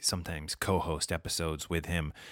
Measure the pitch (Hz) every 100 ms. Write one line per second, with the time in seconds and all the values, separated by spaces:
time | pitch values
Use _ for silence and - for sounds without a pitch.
0 | - 92 85 80 78 - - 92 85 76
1 | - 82 - - 82 78 - 82 82 87
2 | 76 - -